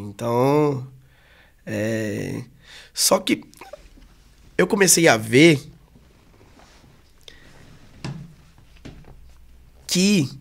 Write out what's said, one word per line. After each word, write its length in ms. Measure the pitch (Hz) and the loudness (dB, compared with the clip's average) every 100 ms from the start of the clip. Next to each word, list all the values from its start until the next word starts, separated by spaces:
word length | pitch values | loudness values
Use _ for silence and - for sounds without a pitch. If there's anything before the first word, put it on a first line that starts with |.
| 104 | -14
Então, 800 | 98 117 120 135 147 147 131 127 - - _ _ - _ _ - | -10 -4 0 2 2 0 -2 -10 -18 -20 _ _ -20 _ _ -10
é... 760 | 107 110 110 107 107 95 110 - - - - - | -6 -4 -4 -6 -8 -8 -10 -14 -20 -20 -20 -12
Só 240 | - - 190 | -4 0 0
que 260 | - - - - - - - - - - _ _ - - | 0 -6 -6 -20 -20 -20 -20 -20 -20 -20 _ _ -8 -4
eu 100 | 185 | -2
comecei 400 | 208 185 170 160 | 2 2 4 4
a 120 | 113 | 2
ver 420 | 110 123 165 139 - - - - - _ _ - - - - - - - _ _ - - - - - - - - - - - - - - - - - - - - - - - - - - - | 2 6 6 4 -2 -20 -20 -20 -20 _ _ -20 -20 -20 -20 -20 -20 -20 _ _ -20 -20 -20 -20 -20 -20 -20 -18 -16 -16 -18 -20 -20 -20 -20 -20 -20 -20 -20 -20 -20 -20 -20 -20 -20 -18 -6
que 420 | 180 196 202 127 - | 0 2 2 -2 -8